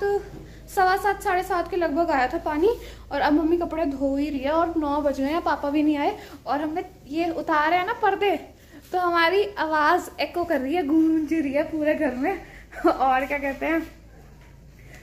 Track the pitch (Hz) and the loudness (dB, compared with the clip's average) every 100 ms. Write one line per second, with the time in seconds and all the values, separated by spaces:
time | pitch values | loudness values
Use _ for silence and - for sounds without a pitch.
0 | 403 403 403 - - - - - 370 392 | 0 0 -2 -14 -16 -18 -8 2 4 4
1 | 403 392 403 359 370 359 339 381 339 285 | 2 0 0 0 0 -2 0 0 0 0
2 | 339 285 254 330 330 302 381 480 - - | 2 2 0 -2 -4 2 2 2 -6 -18
3 | - 277 294 302 311 349 339 320 302 269 | -8 0 2 4 4 2 0 -2 -2 0
4 | 277 277 294 269 269 320 339 339 294 294 | -2 0 -2 -2 0 2 2 0 0 0
5 | 285 269 269 330 339 285 285 302 302 294 | 0 0 -2 0 0 -2 0 2 2 2
6 | 311 427 - - - 277 311 330 370 - | 0 -2 -12 -16 -4 -2 -2 -4 -8 -14
7 | - 302 339 320 294 302 302 349 370 466 | -8 -4 -2 -2 0 2 2 2 0 0
8 | 415 392 403 311 - - - 294 - 359 | 2 2 2 0 -4 -20 -20 -20 -6 -2
9 | 359 339 330 392 403 - 311 311 294 349 | 0 4 4 2 0 -2 -2 2 4 2
10 | - - 294 349 339 294 262 311 277 320 | 0 -6 -4 -2 0 0 0 -2 2 4
11 | 320 320 302 330 277 277 311 311 302 311 | 4 2 0 -2 0 -2 -2 -2 0 2
12 | 302 247 311 381 - - - - 320 - | 0 0 -2 -4 -8 -20 -18 0 2 4
13 | 262 262 277 285 277 269 277 330 320 - | 2 2 0 -4 -4 -4 -2 -2 -2 -12
14 | - - - - - - - - - - | -20 -20 -20 -20 -20 -20 -20 -20 -20 -20